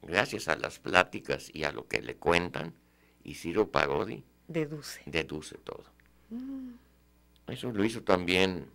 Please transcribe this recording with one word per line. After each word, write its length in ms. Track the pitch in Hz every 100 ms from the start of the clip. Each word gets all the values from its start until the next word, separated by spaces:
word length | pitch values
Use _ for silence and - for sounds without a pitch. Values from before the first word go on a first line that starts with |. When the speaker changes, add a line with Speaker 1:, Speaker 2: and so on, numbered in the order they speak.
| -
Speaker 1:
gracias 420 | 87 - 104 -
a 80 | 78
las 240 | - -
pláticas 680 | - 90 92 - - 69 -
y 100 | -
a 80 | 76
lo 160 | - -
que 140 | -
le 140 | 58 -
cuentan, 580 | - 87 87 - 80 - _ _ _ _
Isidro 460 | - 73 82 87 104
Parodi 520 | - 76 71 101 117 - _ _
Speaker 2:
Deduce. 540 | 165 151 151 - - -
Speaker 1:
deduce 520 | 147 - 78 - -
todo. 260 | - - - _ _ _ _
Speaker 2:
Mm. 420 | 226 262 269 254 240 _ _ _ _ _ _ -
Speaker 1:
Eso 240 | 123 123
lo 120 | 110
hizo 200 | 107 117
también 680 | - 92 87 92 95 90 67